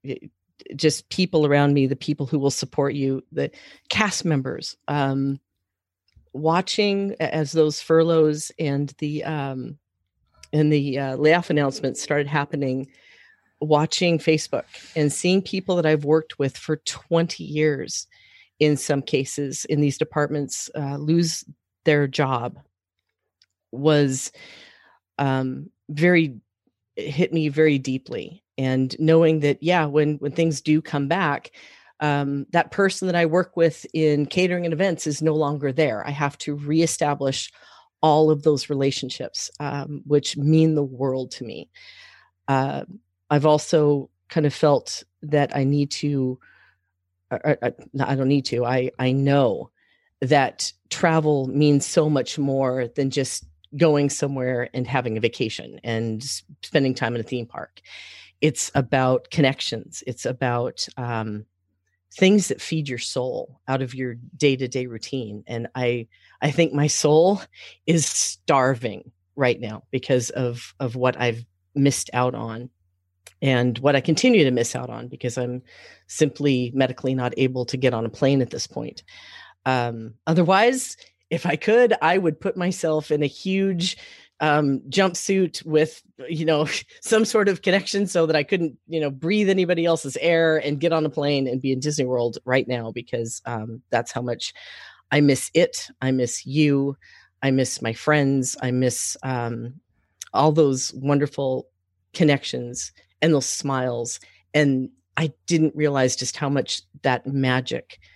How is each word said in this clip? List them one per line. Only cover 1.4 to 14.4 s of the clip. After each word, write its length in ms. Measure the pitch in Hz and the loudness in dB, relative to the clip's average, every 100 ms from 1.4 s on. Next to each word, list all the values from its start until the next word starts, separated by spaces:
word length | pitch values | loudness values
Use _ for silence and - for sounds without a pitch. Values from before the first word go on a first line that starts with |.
| 147 | 4
around 280 | 143 143 | 4 4
me, 140 | 143 135 | 4 2
the 80 | 135 | -2
people 300 | - 147 135 | -4 -4 -2
who 140 | 151 | 0
will 120 | 139 | 0
support 420 | - 139 - 139 143 | -2 -6 -2 -2 0
you, 260 | 135 135 - | -2 -4 -6
the 180 | 156 143 - - - - | -6 -6 -8 -20 -20 -6
cast 340 | - 214 - | -2 -2 -2
members, 540 | 175 143 131 - - - - | 0 0 -2 -8 -10 -14 -6
um, 520 | 147 139 135 139 139 _ _ _ _ _ _ _ _ _ | -2 0 0 -2 -4 _ _ _ _ _ _ _ _ _
watching 840 | 135 156 170 190 - 208 196 196 - | -4 0 0 0 0 0 0 -2 -4
a-, 140 | 160 | -4
as 180 | 160 147 | -2 -2
those 300 | 160 151 147 | 2 2 0
furloughs 720 | - 160 165 160 156 151 - - | 2 2 4 4 4 2 -6 -6
and 360 | 156 139 143 - | -2 -2 -4 -6
the, 240 | 151 151 | -6 -6
um, 540 | - 151 139 131 123 143 _ _ _ _ _ _ - | -6 -6 -6 -8 -10 -14 _ _ _ _ _ _ -4
and 200 | 151 151 | 2 4
the, 280 | 147 143 135 | 4 0 -4
uh, 160 | 135 131 | -4 0
layoff 320 | 151 170 170 | 4 4 2
announcements 520 | 151 139 131 131 - | 0 0 -2 -6 -6
started 260 | - 147 143 | -2 -2 0
happening, 600 | 147 143 147 139 131 139 _ _ _ _ _ _ - | -2 -2 -4 -2 -4 -8 _ _ _ _ _ _ -8
watching 600 | 151 147 160 - 175 165 | 2 2 2 0 2 2
Facebook 460 | - 156 | 2 0